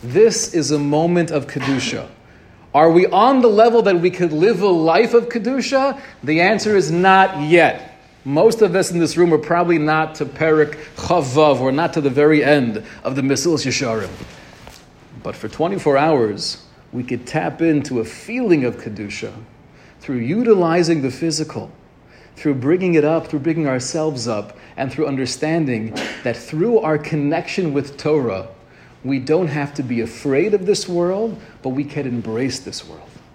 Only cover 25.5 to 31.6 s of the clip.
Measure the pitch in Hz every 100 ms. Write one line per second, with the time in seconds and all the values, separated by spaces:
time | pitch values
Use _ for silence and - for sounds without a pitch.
25.5 | 165 147 117 110 - - - 123 117 -
26.5 | 156 214 226 156 151 151 156 143 165 175
27.5 | - 170 139 139 - 156 151 120 95 95
28.5 | - - - - - 123 135 127 160 175
29.5 | 147 143 - 127 117 110 - 143 135 196
30.5 | 202 185 196 - 175 175 190 226 185 -
31.5 | -